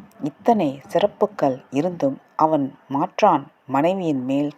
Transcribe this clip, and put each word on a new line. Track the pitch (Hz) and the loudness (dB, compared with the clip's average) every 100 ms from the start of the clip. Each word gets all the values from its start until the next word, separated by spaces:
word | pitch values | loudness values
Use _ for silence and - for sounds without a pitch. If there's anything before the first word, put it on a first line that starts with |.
| - - | -20 -10
இத்தனை | 147 - - 220 156 139 | -10 -2 0 2 0 -4
சிறப்புக்கள் | - 170 202 - - - 143 131 - | -4 0 0 0 -2 0 -2 -2 -4
இருந்தும் | 135 180 170 139 139 _ | -2 -2 -2 -4 -4 _
அவன் | - 156 156 131 - _ | 0 2 2 -2 -8 _
மாற்றான். | 135 165 - 208 151 139 _ - | -4 -4 2 2 2 -4 _ -4
மனைவியின் | 135 165 190 170 135 | 0 0 0 -4 -4
மேல் | 127 139 147 | -4 -2 -4